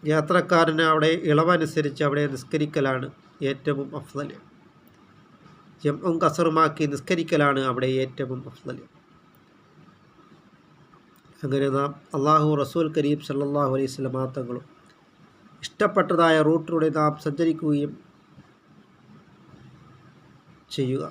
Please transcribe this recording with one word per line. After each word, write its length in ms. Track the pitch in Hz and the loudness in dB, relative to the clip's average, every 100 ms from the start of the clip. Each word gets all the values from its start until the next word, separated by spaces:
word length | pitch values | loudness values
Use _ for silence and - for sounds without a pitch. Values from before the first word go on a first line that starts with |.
യാത്രക്കാരന് 800 | 151 156 151 180 175 170 165 160 | 0 0 2 0 4 4 4 4
അവിടെ 260 | 165 156 156 170 | 4 4 4 2
ഇളവനുസരിച്ച് 760 | 175 151 165 180 160 - 151 135 | 2 2 4 2 2 -2 -2 0
അവിടെ 200 | 147 143 147 | 0 0 -2
നിസ്കരിക്കലാണ് 800 | 131 - 160 151 156 135 131 135 - - _ | -4 -6 -4 -2 -2 -2 -2 -6 -14 -20 _
ഏറ്റവും 440 | 139 135 - 139 139 147 | -6 -4 -4 -4 -6 -12
അഫ്ളൽ. 340 | - 135 143 - - - - _ _ _ _ - - - - - - - | -12 -10 -10 -12 -20 -20 -20 _ _ _ _ -20 -20 -20 -20 -20 -20 -6
ജംഉം 360 | 147 147 185 165 | -4 -4 -4 0
കസറുമാക്കി 640 | 165 151 165 160 160 151 151 | 0 2 0 4 2 2 -4
നിസ്കരിക്കലാണ് 760 | 143 - 180 160 160 143 135 | -4 -4 -4 0 2 2 2
അവിടെ 260 | 135 123 127 131 | -2 -2 -2 -2
ഏറ്റവും 380 | 131 - 131 127 127 | -4 -6 -8 -8 -12
അഫ്ളൽ. 300 | - - - - _ _ _ _ _ _ _ _ _ - _ _ _ - - _ _ _ _ _ - _ _ _ - | -16 -14 -14 -16 _ _ _ _ _ _ _ _ _ -20 _ _ _ -20 -20 _ _ _ _ _ -20 _ _ _ -10
അങ്ങനെ 260 | 143 135 139 | -4 0 0
നാം 220 | 135 143 143 - | 0 -2 -6 -10
അല്ലാഹു 360 | 143 139 156 151 151 | -2 2 4 4 2
റസൂൽ 300 | 135 170 160 | 0 -2 -2
കരീം 280 | 156 143 147 | 0 0 -2
സല്ലല്ലാഹു 500 | - 139 143 143 139 | -4 -4 -2 0 0
അലൈഹി 160 | 131 135 | 0 -2
വസല്ലമ 340 | 131 131 131 131 | -4 -6 -4 -6
തങ്ങളും 320 | 131 120 123 - - - _ _ _ - _ - - | -6 -8 -10 -14 -20 -20 _ _ _ -20 _ -20 -18
ഇഷ്ടപ്പെട്ടതായ 760 | - _ 202 202 180 175 165 160 | -18 _ 0 2 2 4 6 6
റൂട്ടിലൂടെ 480 | 156 165 156 165 156 151 | 4 2 0 0 0 2
നാം 140 | 151 147 | 0 0
സഞ്ചരിക്കുകയും 720 | 156 143 165 160 156 147 147 - - _ _ - - _ _ - _ _ _ - - - - - - - - - - - - - _ - _ | -6 -2 -2 0 -2 -2 -2 -8 -20 _ _ -20 -20 _ _ -20 _ _ _ -20 -20 -20 -20 -20 -20 -20 -20 -20 -20 -20 -20 -20 _ -20 _
ചെയ്യുക. 320 | - 131 135 156 | -6 -4 -4 -6